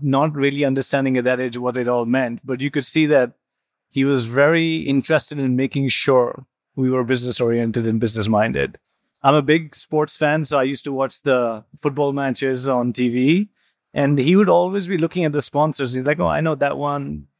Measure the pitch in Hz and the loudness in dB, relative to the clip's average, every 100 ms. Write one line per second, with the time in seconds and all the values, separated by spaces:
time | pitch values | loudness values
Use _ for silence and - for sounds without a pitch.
0 | 139 135 156 147 139 143 139 135 - 139 | 0 2 0 0 0 2 0 0 -2 0
1 | 135 127 123 127 127 120 123 123 120 123 | 0 0 0 0 -2 -4 -4 -2 0 0
2 | 117 131 123 120 127 127 143 147 - 160 | 0 0 -2 -6 -8 -6 -4 -4 -2 0
3 | 151 143 120 - _ _ _ _ _ 135 | 4 4 2 -4 _ _ _ _ _ -2
4 | 135 135 113 127 147 165 165 160 139 139 | 2 0 0 2 4 4 0 -2 0 0
5 | - 156 - 147 131 127 135 139 135 - | 2 0 -2 -4 -2 0 0 -2 -2 -2
6 | 143 127 120 - - _ _ 139 131 127 | 2 4 2 -4 -18 _ _ -4 0 0
7 | 120 127 123 113 117 117 113 117 113 110 | 0 -2 -2 -2 0 0 0 -2 0 0
8 | 113 113 104 107 113 69 69 - _ _ | 0 -2 0 2 2 0 -4 -6 _ _
9 | _ _ 139 147 139 165 156 - - 151 | _ _ 2 2 2 0 0 -14 -4 -2
10 | 151 - 147 156 147 143 135 135 143 135 | -2 -2 0 0 0 0 0 -4 -6 -4
11 | 127 - 143 127 117 110 - - 147 135 | -4 -4 0 2 0 -4 -12 -6 -4 -2
12 | 143 139 135 120 135 127 135 123 123 120 | -2 0 -4 -2 -2 -2 -2 0 -2 0
13 | 123 123 135 180 208 _ _ _ _ 143 | 0 2 2 2 0 _ _ _ _ -2
14 | 139 143 139 190 185 175 180 196 175 175 | 0 2 4 4 6 4 2 -4 -4 -2
15 | 165 180 156 147 - 143 156 143 127 127 | -2 0 -2 -2 -2 0 0 -2 -4 -2
16 | 135 - 85 76 160 139 143 139 143 143 | -2 0 0 0 -2 0 -2 -2 -4 -4
17 | 139 147 139 | -6 -12 -14